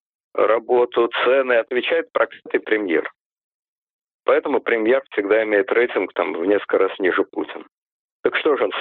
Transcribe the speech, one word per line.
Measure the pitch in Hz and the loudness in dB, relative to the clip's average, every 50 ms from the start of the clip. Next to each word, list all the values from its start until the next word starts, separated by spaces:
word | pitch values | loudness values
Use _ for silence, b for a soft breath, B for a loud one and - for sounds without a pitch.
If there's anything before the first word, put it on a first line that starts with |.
| _ _ _ _ _ _ - | _ _ _ _ _ _ -2
работу, | - 101 101 110 120 117 117 123 123 123 120 - 123 117 120 - - - | 0 2 2 2 0 0 2 2 2 2 2 2 0 0 0 0 -2 0
цены | 120 127 139 131 127 123 | 2 2 2 2 2 0
отвечает | 117 113 - 127 123 113 - 170 165 160 - | 0 0 0 -4 -4 -2 -2 -2 -2 -4 -2
проклятый | - - 117 - - - _ - - 120 | -2 -2 -2 -2 -4 -10 _ -4 -4 -4
премьер. | - - 110 107 104 90 82 76 - - - _ _ _ _ _ _ _ _ _ _ _ _ _ _ _ _ _ _ _ _ _ _ | 0 0 -2 -2 0 0 0 -2 -2 -4 -10 _ _ _ _ _ _ _ _ _ _ _ _ _ _ _ _ _ _ _ _ _ _
Поэтому | - 127 156 156 156 143 - | 0 0 0 0 0 -2 -2
премьер | - - 117 113 107 113 127 135 - - | -2 -2 -2 0 2 2 2 0 0 -4
всегда | - - 101 98 107 113 110 | -6 -4 0 2 2 2 2
имеет | 107 107 101 98 - | 2 2 0 2 2
рейтинг | 107 - 160 165 - 117 98 - | 2 0 0 0 0 -4 -4 -4
там | - - 87 85 82 | -4 -4 -4 -4 -4
в | 82 85 | -2 0
несколько | 98 104 98 - - - 95 | 0 0 0 0 0 0 0
раз | 95 95 - - | 0 0 -2 -2
ниже | 98 90 82 92 92 | -2 0 0 0 -2
Путина. | - - - 82 - - 82 - - _ _ _ _ _ _ _ _ _ _ - | -4 -6 -8 -10 -10 -12 -16 -18 -20 _ _ _ _ _ _ _ _ _ _ -4
Так | 127 - | -2 -2
что | - - 160 143 | 0 0 0 0
же, | - - | 0 0
он | 127 - - | -2 0 0